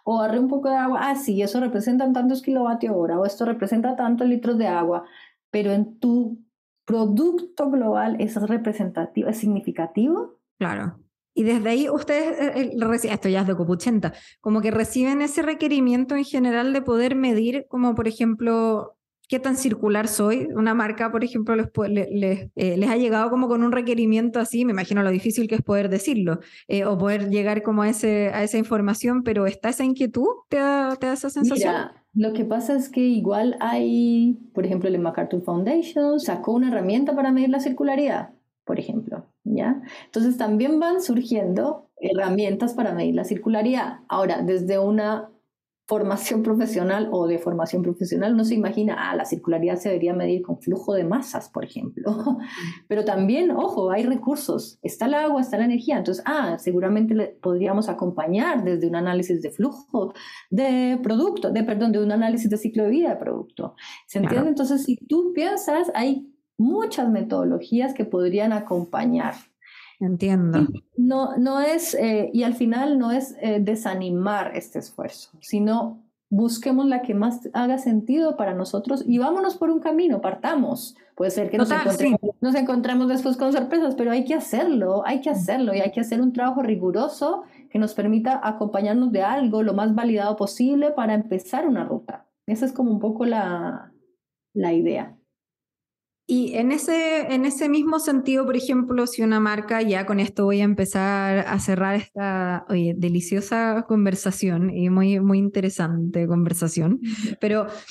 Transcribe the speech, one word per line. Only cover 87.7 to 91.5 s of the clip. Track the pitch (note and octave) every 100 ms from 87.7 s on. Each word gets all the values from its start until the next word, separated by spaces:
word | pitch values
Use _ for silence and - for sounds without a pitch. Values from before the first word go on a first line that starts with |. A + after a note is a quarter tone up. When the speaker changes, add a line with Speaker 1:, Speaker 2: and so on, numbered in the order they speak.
| G#3+
Speaker 1:
nos | G#3+
permita | G#3+ G#3 A3 A#3+ C4
acompañarnos | G#3+ A3 G#3+ G3 G#3 A#3+ B3+
de | G#3+
algo | G3 C4 A#3+ A3
lo | G#3+
más | G3 G#3+ G#3+
validado | A#3+ G#3+ G3+ G#3+
posible | G3+ - B3+ C#4+ D4
para | D4 A3
empezar | G#3+ G#3+ F#3+ -